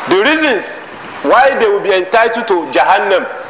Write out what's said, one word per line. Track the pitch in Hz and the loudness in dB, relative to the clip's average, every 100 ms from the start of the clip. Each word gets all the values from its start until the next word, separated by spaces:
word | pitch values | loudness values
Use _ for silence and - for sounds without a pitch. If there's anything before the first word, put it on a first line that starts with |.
| - | 0
The | 180 | 2
reasons | 233 320 302 208 - - - - - - | 2 2 0 -2 -4 -14 -16 -18 -16 -8
why | 139 208 269 | 2 4 4
they | 240 220 | 2 0
will | 202 | 0
be | 180 | 0
entitled | 190 175 170 170 175 - | 0 2 2 2 -2 -2
to | 180 143 165 | -2 0 0
Jahannam. | 156 196 202 170 127 - - | 2 2 2 0 -2 -10 -14